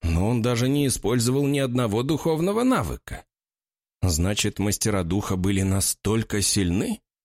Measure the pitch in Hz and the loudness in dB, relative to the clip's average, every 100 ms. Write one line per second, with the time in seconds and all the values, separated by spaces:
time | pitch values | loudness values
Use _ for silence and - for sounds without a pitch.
0 | 82 82 101 120 120 117 127 143 139 - | -2 2 2 2 0 0 0 2 0 0
1 | 98 123 117 135 143 143 135 123 120 104 | 0 0 2 2 0 0 0 0 0 0
2 | 135 151 165 156 180 214 254 233 87 - | 0 0 0 0 0 2 2 2 -2 -8
3 | - - - _ _ _ _ _ _ _ | -10 -14 -14 _ _ _ _ _ _ _
4 | 92 78 90 107 104 - 101 95 110 101 | -2 2 0 0 -2 0 -2 0 0 0
5 | 82 95 - 95 95 95 95 95 - - | 0 -2 -2 -2 0 2 2 0 -2 -2
6 | 98 113 107 104 98 107 90 92 233 214 | -2 0 0 -2 0 0 2 0 -2 -4
7 | _ _ | _ _